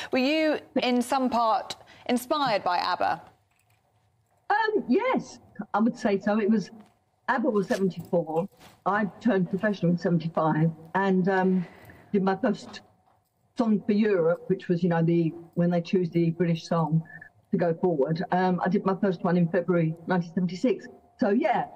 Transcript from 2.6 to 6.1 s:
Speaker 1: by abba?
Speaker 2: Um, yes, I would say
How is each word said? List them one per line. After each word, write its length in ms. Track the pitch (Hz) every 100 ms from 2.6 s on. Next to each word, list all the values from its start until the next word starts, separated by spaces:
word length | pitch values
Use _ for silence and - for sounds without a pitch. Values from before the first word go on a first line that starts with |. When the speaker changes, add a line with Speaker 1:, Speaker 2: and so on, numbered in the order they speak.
| 180
Speaker 1:
by 140 | 175
abba? 420 | - 180 - 170 - _ _ _ _ _ _ _ _ _ _ _ -
Speaker 2:
Um, 340 | 415 440 403 233
yes, 500 | 294 508 254 - - - - -
I 60 | 202
would 180 | 226 240
say 220 | 220